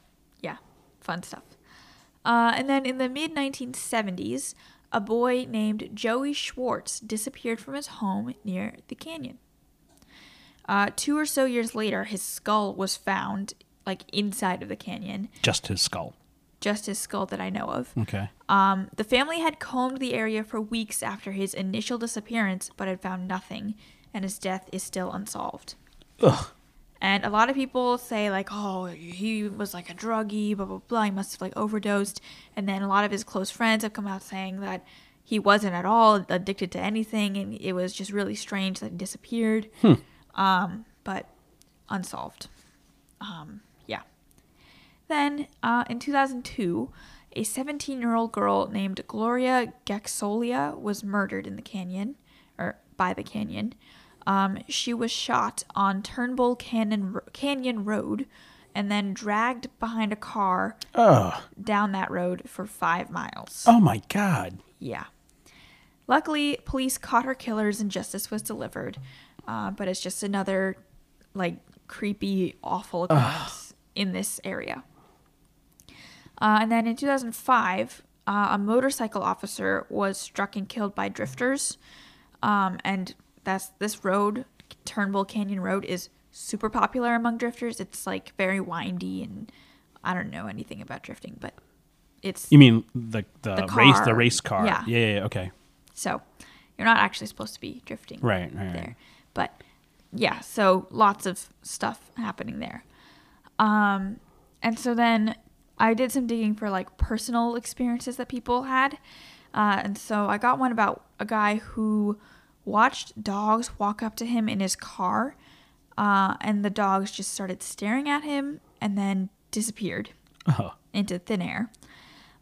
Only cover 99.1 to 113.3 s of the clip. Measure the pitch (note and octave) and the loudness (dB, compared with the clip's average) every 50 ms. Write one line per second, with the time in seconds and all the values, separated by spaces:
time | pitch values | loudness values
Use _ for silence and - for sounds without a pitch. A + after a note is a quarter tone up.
99.1 | - - _ _ _ - - - - - - - _ _ _ _ _ _ _ _ | -20 -20 _ _ _ -4 -4 -4 -6 -14 -20 -20 _ _ _ _ _ _ _ _
100.1 | - - F3+ - - - - - - - G#3 F#3+ F#3 F#3 F3+ - - - A3 G3+ | -4 0 0 0 0 -2 -8 -8 -2 4 6 6 6 4 2 -4 2 4 6 6
101.1 | G3+ G3+ - F#3+ F3+ - - - - _ - - - - - A3 A3 - - - | 4 2 -4 -6 -6 -6 -12 -16 -20 _ -14 -14 -8 -4 -4 -4 -6 -6 -16 -16
102.1 | - - A3 G#3+ A3 - - - - - - - - A#3+ - - - - - - | -10 -8 -8 -6 -6 -8 -10 -8 -8 -8 -8 -10 -10 -14 -16 -20 -20 -20 -20 -20
103.1 | - - - _ _ _ _ - _ - A3 G#3+ G#3+ G#3+ G#3 G3+ G3 G3 F#3+ F#3+ | -20 -20 -20 _ _ _ _ -10 _ 2 4 4 6 4 4 4 2 0 -2 -6
104.1 | G#3+ - - _ _ - _ _ _ _ - A3+ A3+ A#3 - B3 A#3 A3+ A#3+ A#3 | -8 -10 -14 _ _ -20 _ _ _ _ -2 -2 -2 0 -2 0 2 4 4 6
105.1 | A3+ A3 G#3+ A3 A3 - _ - _ _ _ _ _ - G#3+ A3 A3+ A3 C4 B3 | 6 4 4 2 0 -4 _ -20 _ _ _ _ _ 2 4 4 6 4 2 2
106.1 | B3 C4+ B3+ A#3 A#3 A3+ A3 G#3+ G#3+ G#3+ A3 G#3 G3 F#3 F#3+ - - - - - | 2 0 0 0 0 0 2 0 0 0 -2 -2 -2 -2 -4 -6 -2 -2 0 0
107.1 | A3+ A3 A3 - A#3 A#3 A#3 A#3 A#3 A#3+ A#3+ - - - B3+ A#3+ A#3+ A#3+ - C4 | 0 -4 -2 0 0 2 2 2 0 -4 -6 -8 -6 -2 0 0 0 -2 -4 -6
108.1 | B3 - B3 - C4 B3 - B3+ B3 B3 C4 C4 C4 C4 C4 C#4+ D4 - - - | -6 -6 -8 -6 -6 -8 -2 0 0 0 0 0 2 2 2 2 0 -4 -14 -20
109.1 | - - - - - - - - - - G#3+ G#3 G3 G3 - G3+ G3+ - - - | -20 -20 -20 -20 -20 -20 -20 -6 0 2 4 4 4 4 2 -2 -4 -6 -4 -2
110.1 | A3 G#3 G#3 G3+ G3+ G#3 A#3+ A#3+ B3+ C4 C4 B3+ A#3 A3+ G#3 G3 - - - _ | 0 0 2 2 0 2 4 4 4 4 2 2 4 4 2 2 2 -2 -8 _
111.1 | _ - G#3 G#3+ A3+ G#3+ G#3 G#3 G#3 A3 - - - - A3 G#3+ G#3+ G#3+ G#3 G#3 | _ -8 -4 -2 0 2 2 2 2 0 -4 -6 -4 -2 0 2 2 2 2 2
112.1 | G#3 G#3 - - - - _ _ _ _ _ G#3 G#3 G#3 A3+ C4 - - - - | 0 -2 -8 -18 -20 -20 _ _ _ _ _ 0 4 4 4 4 2 -2 -12 -12
113.1 | - A3 G#3+ G#3+ | -12 -8 -4 -4